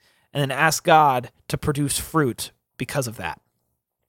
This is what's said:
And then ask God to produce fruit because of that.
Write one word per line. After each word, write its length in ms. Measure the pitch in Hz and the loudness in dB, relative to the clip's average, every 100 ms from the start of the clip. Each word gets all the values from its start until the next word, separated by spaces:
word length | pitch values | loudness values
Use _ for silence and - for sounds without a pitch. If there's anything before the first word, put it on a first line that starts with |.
| _ _ _ | _ _ _
And 80 | 139 | -4
then 120 | 139 | -2
ask 320 | 131 160 - | 2 0 2
God 480 | 170 156 147 127 120 _ - | 4 6 6 2 -4 _ -10
to 100 | - | -4
produce 400 | - 139 143 - | -4 -2 -2 -4
fruit 540 | - 160 131 - - _ _ - | -2 0 0 -2 -12 _ _ -12
because 320 | 131 143 117 | -6 -4 -6
of 80 | 110 | -8
that. 240 | 85 - _ _ _ _ _ _ | -10 -10 _ _ _ _ _ _